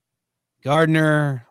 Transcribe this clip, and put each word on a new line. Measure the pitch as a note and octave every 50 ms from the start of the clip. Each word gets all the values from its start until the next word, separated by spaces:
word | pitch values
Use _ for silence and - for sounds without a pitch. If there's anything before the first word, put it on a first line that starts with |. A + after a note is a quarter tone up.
| _ _ _ _ _ _ _ _ _ _ _ _ -
Gardner, | C3 C#3+ D#3+ E3 D#3 D#3+ D#3 D#3 D#3 D3+ D3+ D3 C#3+ C3+ A#2+ - _